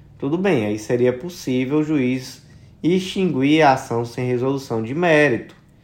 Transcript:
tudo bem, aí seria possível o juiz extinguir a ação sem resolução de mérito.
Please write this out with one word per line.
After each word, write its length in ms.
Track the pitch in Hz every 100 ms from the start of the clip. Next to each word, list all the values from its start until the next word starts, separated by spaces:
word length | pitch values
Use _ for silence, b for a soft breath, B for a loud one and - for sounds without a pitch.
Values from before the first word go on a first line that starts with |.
| b -
tudo 200 | 139 175
bem, 260 | 196 139
aí 140 | 104 107
seria 340 | - 123 123
possível 680 | 123 175 - - 127 131 151
o 20 |
juiz 600 | 151 151 127 131 127 - b b b b
extinguir 760 | 156 185 - 202 180 131 139 160
a 120 | 143
ação 320 | 131 - 117 117
sem 200 | - 123
resolução 560 | 123 131 139 135 113
de 120 | 110
mérito. 600 | 147 180 151 147 110 - - _ b